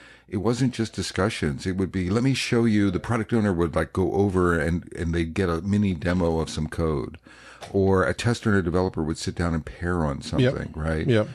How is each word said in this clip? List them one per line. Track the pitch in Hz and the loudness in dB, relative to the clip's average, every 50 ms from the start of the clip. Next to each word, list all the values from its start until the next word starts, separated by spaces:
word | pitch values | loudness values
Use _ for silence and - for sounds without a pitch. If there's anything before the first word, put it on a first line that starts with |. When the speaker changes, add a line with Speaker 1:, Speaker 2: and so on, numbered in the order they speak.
| - - - - _ | -20 -20 -20 -20 _
Speaker 1:
it | - - | -6 -6
wasn't | 104 90 110 123 117 135 120 - | -2 0 0 2 2 2 0 0
just | - 113 107 | 0 -4 -4
discussions. | - - 90 - - - 92 - - - - 76 69 65 - | -4 -6 -6 -4 -2 0 0 0 0 -2 -2 -2 -2 -2 -4
It | 95 90 | -4 -2
would | 95 95 80 | -2 -2 -2
be, | - 95 90 90 | -2 -2 0 0
"Let | 101 117 123 | 0 2 2
me | 139 131 | 2 0
show | - - - 120 117 117 | 0 0 0 2 2 4
you." | 117 104 104 101 98 | 4 4 4 2 2
The | 90 - | 0 -2
product | - - 117 113 104 - 123 | -2 -2 -2 -2 -2 0 0
owner | 113 104 104 92 | 2 2 2 2
would, | 82 85 82 67 | 2 0 0 0
like, | 80 80 - - | -2 -2 -2 0
go | 95 92 - | 0 0 2
over | - 95 101 101 92 92 90 87 85 82 | 2 2 2 2 4 4 4 4 4 2
and, | 73 82 85 85 - - - | 2 0 0 -2 -4 -6 -8
and | - 87 85 82 | -6 -4 -2 0
they'd | 85 82 80 80 | 0 -2 -2 -2
get | 98 95 87 | -2 0 0
a | 82 82 | 0 -2
mini | 90 101 101 104 104 98 90 | 0 0 2 2 2 2 0
demo | 73 - 87 87 92 85 85 80 80 | 0 -2 0 0 2 2 2 0 0
of | 78 76 | -2 -4
some | - 80 78 | -4 -6 -6
code. | 71 - - 82 80 76 67 57 - 62 - _ - - - - - - - - - - | -4 -2 -2 0 0 0 -2 -4 -6 -10 -16 _ -20 -20 -20 -20 -20 -20 -18 -12 -4 0
Or | 98 95 95 95 92 87 | 2 4 4 4 4 2
a | - - | 2 0
tester | - - 120 117 - - 113 | 0 0 -2 -2 0 0 2
and | 101 98 | 2 2
a | |
developer | 85 87 80 92 92 92 - 82 78 | 2 2 2 2 0 0 0 -2 -2
would | 76 82 | -2 -4
sit | - - 95 82 | -4 -4 -6 -4
down | - 87 87 82 | -2 -2 0 0
and | 80 - | -2 -4
pair | - - - 87 87 90 87 80 | -6 -10 -6 -4 -2 0 0 0
on | 73 69 | 0 -2
Speaker 2:
Yep. | 67 67 | -6 -6
Speaker 1:
something, | - - - 123 123 - - - - - | -4 0 2 2 2 2 -2 -6 -8 -8
right? | 80 78 80 80 78 85 | -6 -4 -2 -2 -2 0
Speaker 2:
Yep. | 143 117 107 107 - | 2 2 2 2 0